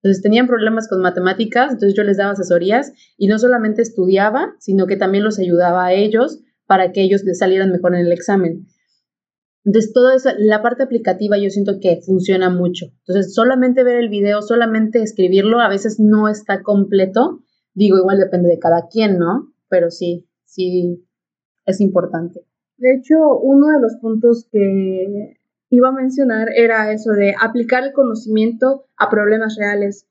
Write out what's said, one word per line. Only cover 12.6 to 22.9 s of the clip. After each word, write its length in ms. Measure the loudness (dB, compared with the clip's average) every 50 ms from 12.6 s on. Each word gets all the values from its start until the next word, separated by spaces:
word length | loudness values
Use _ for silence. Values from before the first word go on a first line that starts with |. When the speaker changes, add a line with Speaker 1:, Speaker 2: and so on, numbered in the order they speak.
| -2 -2 -4 -6 -12 -16 _ _ _
Speaker 1:
Entonces, 280 | -4 -2 -2 -2 -2 -2
solamente 500 | 0 0 2 2 2 0 0 2 2 2
ver 140 | 2 2
el 120 | 0 -2 -2
video, 320 | -2 -2 0 0 0 -2
solamente 600 | -2 0 0 0 2 0 0 0 -2 0 0 -2
escribirlo, 580 | -2 -2 -2 -2 0 2 2 2 2 2 2 2
a 80 | 2
veces 320 | 2 0 -2 -4 -4 0 2
no 300 | 4 4 4 4 2 0
está 320 | -2 -4 -6 -6 -6 -6
completo. 840 | -2 0 0 0 0 2 2 0 0 2 2 0 0 0 -2 -10 _ _ _ _ _ _ _
Digo, 240 | 0 2 4 4
igual 220 | 4 2 2 2 2
depende 300 | 0 0 0 0 2 2
de 100 | 0 2
cada 280 | 2 0 0 0 -2
quien, 300 | -4 -2 -2 0 0 0
¿no? 360 | 0 0 0 -2 -4 -6 _ _ _ _
Pero 240 | _ 0 0 0 0
sí, 340 | -4 -6 -6 -6 -6 -8 _ _ _ _ _
sí 600 | _ _ -6 -4 -2 -2 -2 -2 -2 -6 -8 _ _ _ _ _ _ _ _ _ _ _ _ _
es 160 | -6 -2 0
importante. 640 | 0 0 0 0 -2 -2 -8 -8 -8 -10 -12 -16 _ _ _ _ _ _ _
Speaker 2:
De 180 | _ 0 0